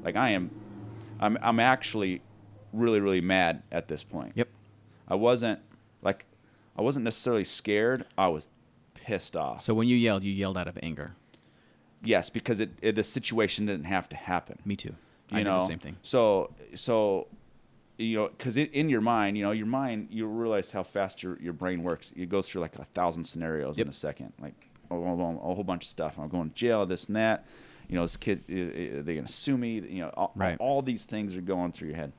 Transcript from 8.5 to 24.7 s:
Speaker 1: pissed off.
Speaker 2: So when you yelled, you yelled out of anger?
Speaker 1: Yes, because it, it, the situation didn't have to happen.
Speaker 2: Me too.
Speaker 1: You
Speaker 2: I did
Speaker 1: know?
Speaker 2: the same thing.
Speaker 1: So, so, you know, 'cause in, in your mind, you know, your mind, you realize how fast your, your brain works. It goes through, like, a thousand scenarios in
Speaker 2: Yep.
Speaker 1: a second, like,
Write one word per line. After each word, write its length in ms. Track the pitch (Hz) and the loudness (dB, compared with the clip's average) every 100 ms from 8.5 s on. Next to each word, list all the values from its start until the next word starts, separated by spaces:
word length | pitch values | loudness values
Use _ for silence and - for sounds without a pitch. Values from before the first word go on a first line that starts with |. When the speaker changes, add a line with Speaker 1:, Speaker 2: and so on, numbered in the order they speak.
| _ _ _ _ - | _ _ _ _ -20
Speaker 1:
pissed 400 | - 98 - 85 | -4 -4 -4 -4
off. 260 | 71 57 | -4 -4
Speaker 2:
So 140 | - 110 | 0 4
when 120 | 117 | 6
you 80 | 123 | 6
yelled, 280 | 117 98 | 4 2
you 80 | 98 | 0
yelled 260 | 98 95 92 | -2 -2 -2
out 100 | 87 | -4
of 120 | 87 | -6
anger? 340 | 82 76 73 92 _ - _ _ _ _ _ _ | -8 -8 -10 -12 _ -20 _ _ _ _ _ _
Speaker 1:
Yes, 280 | 113 104 85 | 2 2 2
because 280 | 113 - 107 | -6 -2 0
it, 120 | 101 - | -2 0
it, 140 | 110 107 | 0 2
the 80 | |
situation 640 | 104 - - 113 104 - 107 | 0 0 -2 2 2 2 -2
didn't 180 | 95 78 | -4 -2
have 240 | 95 85 | -2 -4
to 60 | 78 | -12
happen. 420 | - 90 - - 101 | -4 -4 -4 -12 -6
Speaker 2:
Me 100 | 101 | -6
too. 200 | - - - _ - | -6 -12 -18 _ -4
Speaker 1:
You 80 | 107 | -2
Speaker 2:
I 0 | |
did 40 | 104 | 2
Speaker 1:
know? 100 | 95 | 2
Speaker 2:
the 40 | 92 | 2
same 100 | 82 | -2
thing. 200 | 71 87 | -10 -14
Speaker 1:
So, 500 | - 131 110 98 - - 55 | 0 4 6 4 2 -8 -14
so, 540 | - - 113 107 95 - - - - _ - _ _ | -8 2 4 4 2 -2 -14 -20 -20 _ -20 _ _
you 180 | 113 110 | -2 0
know, 120 | 107 - | -2 -2
'cause 180 | 127 113 | -4 0
in, 80 | 151 | 0
in 220 | 139 156 | 0 2
your 120 | 123 | 2
mind, 360 | 110 117 101 104 | 4 2 2 2
you 60 | |
know, 80 | 101 | 0
your 160 | 110 107 | 0 0
mind, 400 | 131 135 110 - | -2 -2 -4 -6
you 160 | 110 110 | -6 -4
realize 460 | 110 113 107 92 | -2 0 0 0
how 100 | 101 | -4
fast 400 | 92 101 95 - | -4 -2 -2 -2
your, 160 | 92 87 | -8 -6
your 140 | 82 | -6
brain 300 | 78 92 90 | -4 -2 -2
works. 280 | 85 82 - 71 | -2 -2 -6 -8
It 140 | 90 | -2
goes 200 | 98 92 | 0 0
through, 120 | 95 | -4
like, 140 | 82 - | -6 -8
a 80 | 67 | -10
thousand 400 | - 87 82 80 | 0 0 0 -8
scenarios 520 | 82 82 78 69 76 | -6 -4 -2 -2 -2
in 80 | 71 | -4
Speaker 2:
Yep. 40 | |
Speaker 1:
a 40 | |
second, 400 | 67 76 71 - - | -4 -8 -8 -14 -14
like, 140 | 71 - - | -16 -16 -20